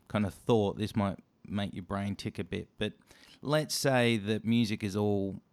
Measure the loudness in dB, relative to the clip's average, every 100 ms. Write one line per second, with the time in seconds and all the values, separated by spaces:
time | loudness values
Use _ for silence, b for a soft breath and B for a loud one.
0 | -6 -2 -2 -4 2 4 2 0 -2 0
1 | 0 -2 _ _ -8 -6 -4 -8 -6 -4
2 | -4 -6 -8 -8 -8 -8 -10 -6 -6 -6
3 | B B B B -2 -2 0 -2 2 4
4 | 4 2 0 -2 2 2 2 0 -2 0
5 | 2 2 -2 -6 -12